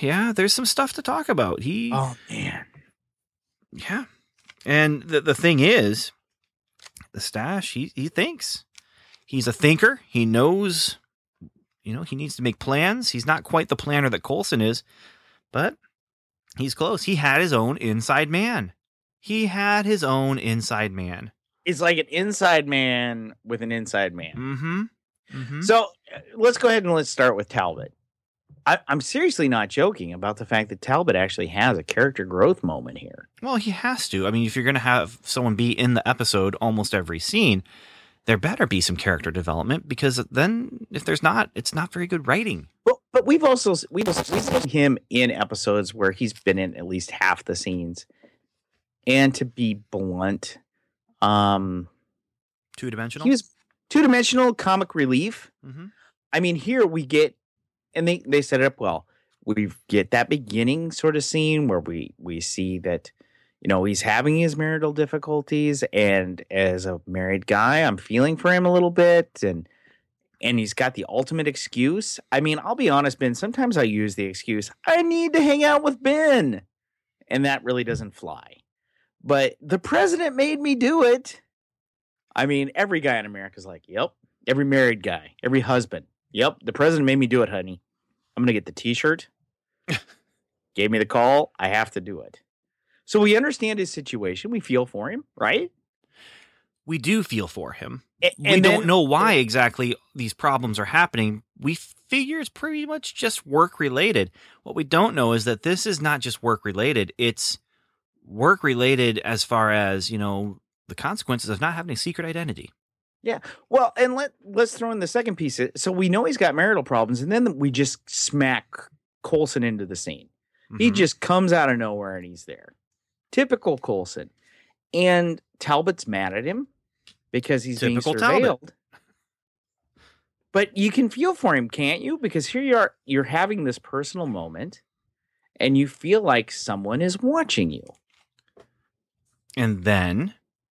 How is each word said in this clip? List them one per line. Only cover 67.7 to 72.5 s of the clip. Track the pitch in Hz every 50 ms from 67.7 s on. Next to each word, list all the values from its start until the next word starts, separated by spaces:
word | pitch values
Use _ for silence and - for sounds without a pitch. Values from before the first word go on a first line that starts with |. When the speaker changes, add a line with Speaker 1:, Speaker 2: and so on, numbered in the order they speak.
| 139 156
Speaker 2:
I'm | 160 139 104
feeling | 90 - - 107 120 131 156 160
for | 151 - 175 180
him | 180 180
a | 175 180
little | 180 180 175
bit, | 175 180 175 175 170 170 165 - - - -
and, | 98 90 82 82 - _ _ _ _ _ _ _ _ _ _ _ _ _ _
and | - 120 120 117
he's | 110 107 -
got | - 127 131 131
the | - 95 -
ultimate | - 117 131 131 160 160 151 147
excuse. | 139 - - - - 120 123 139 170 208 220 - - - - _
I | - 139
mean, | 151 156